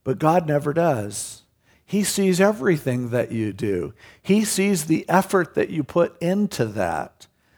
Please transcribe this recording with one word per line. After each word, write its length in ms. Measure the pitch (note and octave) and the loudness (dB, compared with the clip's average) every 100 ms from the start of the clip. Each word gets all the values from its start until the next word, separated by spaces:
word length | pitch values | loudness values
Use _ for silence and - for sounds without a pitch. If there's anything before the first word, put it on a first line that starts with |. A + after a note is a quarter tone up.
but 140 | - A2 | -4 2
God 280 | D#3 F3+ D#3 | 4 4 2
never 260 | D3 C#3+ | -2 0
does. 720 | D3+ E3+ B2 G2+ G2+ - - _ _ _ _ - | 0 2 0 -4 -8 -12 -14 _ _ _ _ -4
He 140 | G3 | -2
sees 360 | G3 - F#3+ F3 | 0 0 2 4
everything 680 | G3 A3 D#3+ D#3 C3+ B2 B2 | 4 4 0 0 0 -2 -2
that 240 | B2 A2+ | -2 -2
you 200 | A#2 G#2+ | -2 -4
do. 420 | G2 G#2+ F#2 D2 - - - | -4 -2 -2 -4 -10 -20 -10
He 220 | - G#3 | 0 2
sees 400 | G#3 - G3 F#3+ | 2 0 0 0
the 200 | D#3 D#3+ - | 0 -2 2
effort 460 | E3+ F3+ F#3+ E3 | 2 2 0 0
that 160 | - - | -2 -2
you 120 | D#3+ | -2
put 400 | C3+ E3+ E3 - | -2 0 0 -2
into 420 | E3+ G3 G3+ - A2+ | -2 -2 -2 -2 -4
that. 600 | G#2 F2+ D#2 - _ - _ _ | -2 -2 -2 -6 _ -20 _ _